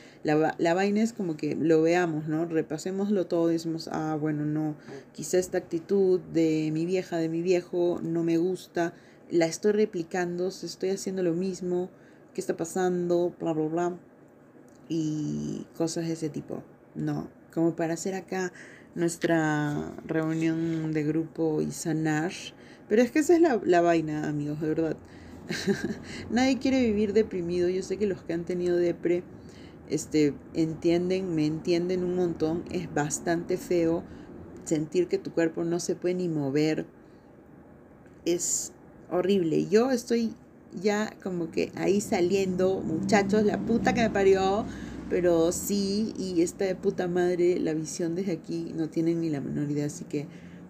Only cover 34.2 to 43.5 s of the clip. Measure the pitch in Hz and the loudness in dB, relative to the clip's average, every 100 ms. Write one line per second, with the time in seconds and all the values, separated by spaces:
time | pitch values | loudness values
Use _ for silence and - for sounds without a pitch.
34.2 | - - - - - 156 151 180 170 190 | -18 -18 -18 -12 -2 -2 0 0 0 -2
35.2 | - - 165 170 170 175 175 170 180 180 | -2 0 0 0 -2 -2 -2 -2 -2 -2
36.2 | 175 156 139 147 156 156 - - - - | -2 -2 0 2 2 0 -4 -12 -20 -20
37.2 | - - - - - - - - - - | -20 -20 -20 -20 -20 -20 -20 -20 -20 -8
38.2 | 165 170 - - - - - - - 180 | -2 -2 0 -4 -4 -12 -20 -20 -4 0
39.2 | 180 196 165 151 156 214 254 240 - 233 | 4 4 4 2 4 4 4 0 0 0
40.2 | 226 - - - - - 202 208 214 - | 0 -4 -18 -20 -16 -4 -2 0 -2 -6
41.2 | 196 175 165 - - - 165 202 - 196 | -8 -6 -4 -2 -2 0 2 2 2 0
42.2 | 175 196 190 180 185 190 - 160 - 208 | 2 2 0 2 2 0 -2 -2 4 4
43.2 | 196 214 208 | 4 4 4